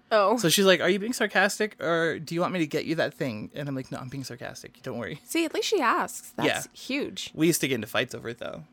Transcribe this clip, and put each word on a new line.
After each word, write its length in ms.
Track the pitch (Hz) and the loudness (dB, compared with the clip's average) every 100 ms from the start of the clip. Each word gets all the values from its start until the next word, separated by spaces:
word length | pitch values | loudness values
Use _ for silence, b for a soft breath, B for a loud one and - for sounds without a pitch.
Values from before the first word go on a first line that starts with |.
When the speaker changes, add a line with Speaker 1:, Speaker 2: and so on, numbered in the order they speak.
| _ | _
Speaker 1:
Oh. 240 | 220 196 240 | 4 4 4
Speaker 2:
So 120 | 175 | 4
she's 160 | 180 190 | 6 6
like, 140 | 175 | 6
"Are 80 | 175 | 4
you 80 | 196 | 0
being 160 | 220 | -2
sarcastic 680 | - 208 196 196 - 214 - | -2 0 2 2 0 -4 -2
or 360 | 156 165 165 131 | 0 2 2 -2
do 160 | 156 | -4
you 80 | 170 | -2
want 100 | 175 | 0
me 60 | 180 | 0
to 60 | 151 | 0
get 180 | 151 | -2
you 100 | - 165 | -2 0
that 180 | 127 | -2
thing?" 360 | - 143 107 117 | -2 -6 -4 -8
And 120 | - 143 | -8 -6
I'm 80 | |
like, 160 | 131 127 | -6 -6
"No, 60 | 135 | -10
I'm 100 | 127 | -8
being 140 | 139 | -10
sarcastic. 560 | 127 120 123 - - - | -10 -10 -12 -12 -18 -14
Don't 160 | 131 113 | -10 -6
worry." 240 | 98 147 | -6 -8
Speaker 1:
See, 200 | - 330 330 | -4 -2 0
at 80 | |
least 140 | 370 - | -2 0
she 120 | 392 | 2
asks. 520 | 233 311 202 - - - | 2 2 -2 -6 -12 -2
That's 300 | - 98 139 | 0 0 -6
Speaker 2:
Yeah. 60 | |
Speaker 1:
huge. 560 | - - 277 220 - - | -14 -6 -4 -4 -8 -10
Speaker 2:
We 120 | - 165 | 2 4
used 160 | 160 | 4
to 60 | 139 | 0
get 80 | 123 | -2
into 100 | 107 | 0
fights 260 | 107 127 | -2 -2
over 140 | 117 113 | -6 -10
it, 100 | 117 | -10
though. 260 | - - 156 | -10 -12 -16